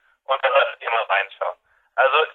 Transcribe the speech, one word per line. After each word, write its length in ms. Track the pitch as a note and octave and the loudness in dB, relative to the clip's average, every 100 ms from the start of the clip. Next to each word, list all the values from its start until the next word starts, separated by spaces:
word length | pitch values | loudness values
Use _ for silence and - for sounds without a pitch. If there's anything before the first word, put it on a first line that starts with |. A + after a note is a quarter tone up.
| _ _ | _ _
und 160 | - C3+ | -6 -2
da 80 | C3+ | 0
solltet 320 | C#3 - - | 2 0 -4
ihr 100 | B2 | -6
mal 140 | A#2 | -4
reinschauen. 520 | G#2 G2 G2 - F2 - _ _ _ - | -2 -2 -4 -8 -10 -10 _ _ _ 0
Also 160 | C3 C#3+ - | 2 4 0